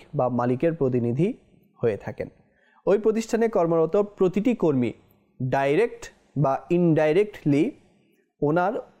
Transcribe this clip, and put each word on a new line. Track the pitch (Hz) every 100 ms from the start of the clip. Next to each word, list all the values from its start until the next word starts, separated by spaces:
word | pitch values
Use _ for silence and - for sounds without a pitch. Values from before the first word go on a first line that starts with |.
| - 143
বা | 127
মালিকের | 120 123 127 165
প্রতিনিধি | 165 131 123 120 131 190 285 _ _ _ _
হয়ে | 226 196
থাকেন। | - 214 - - _ _ _ _ -
ওই | 208
প্রতিষ্ঠানে | 220 220 220 220 226
কর্মরত | 208 170 165 160 202
প্রতিটি | 208 - 185 202 226 226
কর্মী | 170 135 120 - _ _ _ -
ডাইরেক্ট | 131 135 139 156 233 - - _ _ 135
বা | 139 135 -
ইনডাইরেক্টলি | 175 175 156 156 160 208 - 151 143 208 - _ _ _ _ _ -
ওনার | 147 165 180 262 - _